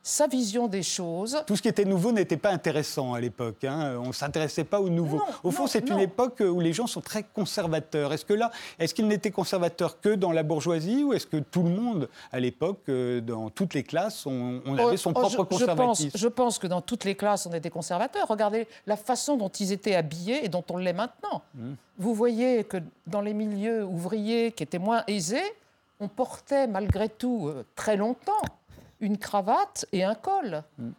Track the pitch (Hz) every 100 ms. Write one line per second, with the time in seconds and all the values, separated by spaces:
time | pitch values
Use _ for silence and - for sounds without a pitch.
0 | - - 294 254 220 226 240 190 165 -
1 | 170 170 220 294 302 202 226 208 190 190
2 | 214 226 180 165 208 180 165 147 147 -
3 | 127 120 123 107 117 107 135 151 147 123
4 | 127 123 143 160 156 - 151 202 196 170
5 | 160 147 370 233 180 285 277 220 254 202
6 | 190 - 247 247 196 175 165 165 233 180
7 | - 214 208 - 185 - 170 156 - 156
8 | 143 151 - 208 233 - - - 165 -
9 | 214 208 214 196 175 190 170 170 165 -
10 | 208 214 180 160 156 160 147 165 165 254
11 | 285 214 - 156 143 175 170 185 240 202
12 | 123 - - 127 123 117 165 196 - 127
13 | 123 123 117 117 110 - 185 147 117 156
14 | 208 - 139 131 123 123 127 139 240 196
15 | 180 170 196 220 180 185 240 165 247 214
16 | 147 175 226 247 240 - 190 180 - 233
17 | 196 196 208 196 175 170 165 175 165 180
18 | 262 403 359 214 208 220 220 - - 208
19 | - 247 - 285 196 - 190 196 214 185
20 | 156 165 180 269 220 175 170 180 185 175
21 | 240 - 415 320 - 131 117 139 _ -
22 | 190 214 240 226 254 240 208 190 156 _
23 | - 202 208 214 214 202 220 226 196 170
24 | 175 214 208 233 233 226 151 175 196 233
25 | - 208 160 262 392 453 _ _ _ _
26 | 202 - 269 - - 277 262 190 202 190
27 | 214 - 247 240 151 143 110 - - 208
28 | 214 254 - 427 320 - _ - - _
29 | 208 202 - 202 190 302 392 - - 190
30 | 190 220 370 392 262 151 156 - 120